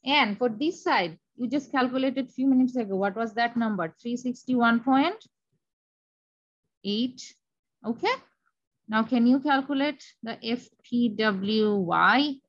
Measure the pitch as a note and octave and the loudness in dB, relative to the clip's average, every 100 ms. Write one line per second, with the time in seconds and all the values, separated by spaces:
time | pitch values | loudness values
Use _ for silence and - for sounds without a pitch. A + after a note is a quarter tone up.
0 | - D4 A3+ G3+ B3 G#3+ D4+ F#4 F4+ C4 | 0 2 2 0 -2 0 -4 -2 0 0
1 | F3 E3 _ - A#3+ C#4 C#4+ C#4 B3 B3+ | 0 -6 _ -10 -4 -4 -2 -2 0 0
2 | C4 C4 C4 - C4+ B3+ B3+ B3+ G#3+ F#3+ | -2 -4 -8 -2 2 4 2 0 -4 -2
3 | G3 G3 A3+ G#3 A#3 A#3 A3+ G3+ E3 - | -2 -2 -6 -2 -2 0 -2 -2 -4 -6
4 | A#3+ A#3+ B3+ A#3+ - B3+ A#3 A#3 A#3 C4 | -8 -6 -6 -8 -2 2 2 2 2 2
5 | D#4 A4 - _ _ _ _ _ _ _ | 2 -2 -16 _ _ _ _ _ _ _
6 | _ _ _ _ _ _ _ _ G3 G#3 | _ _ _ _ _ _ _ _ -6 -2
7 | B3 B3 - _ _ _ _ _ G#3+ A#3 | -4 -6 -20 _ _ _ _ _ -8 -2
8 | G4 C5+ _ _ _ _ _ _ - A3 | -2 -2 _ _ _ _ _ _ -4 -2
9 | A3+ B3 A#3 C4+ C#4+ C4+ C4+ C#4 C#4+ C#4+ | 0 2 4 4 2 0 0 -2 -2 -4
10 | - _ A3+ A3+ A3 A#3+ - _ _ A#3+ | -18 _ -14 -10 -6 -8 -8 _ _ 0
11 | A#3+ G#3 A3 F#3+ G3 A3 G#3+ G#3 F3 E3 | 0 0 0 0 0 2 2 0 0 4
12 | F3 A#3 D4 C4+ | 4 4 2 -4